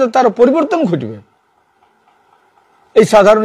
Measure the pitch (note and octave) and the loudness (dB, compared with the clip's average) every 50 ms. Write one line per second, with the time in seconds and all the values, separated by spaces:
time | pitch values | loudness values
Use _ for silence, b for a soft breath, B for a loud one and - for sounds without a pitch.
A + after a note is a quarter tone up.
0 | C4+ A#3+ A3 C4 B3+ A#3+ F#3+ - A#3+ C4 C4+ E4 D#4 - A4 E4 D#4 F#3+ E3+ C#3+ | -4 -2 -2 0 -2 -2 0 2 0 2 2 -2 -2 -4 -4 -4 -4 -4 -4 -6
1 | A2 G#2+ A2 G#2 - _ _ _ _ _ _ _ _ _ _ _ _ _ _ _ | -8 -10 -14 -16 -20 _ _ _ _ _ _ _ _ _ _ _ _ _ _ _
2 | _ _ _ _ _ _ _ _ _ _ _ _ _ _ _ _ _ _ _ A3 | _ _ _ _ _ _ _ _ _ _ _ _ _ _ _ _ _ _ _ 0
3 | A3 - - G#3+ G3 G3+ A3 G#3+ G#3+ | 0 2 2 2 4 4 2 2 0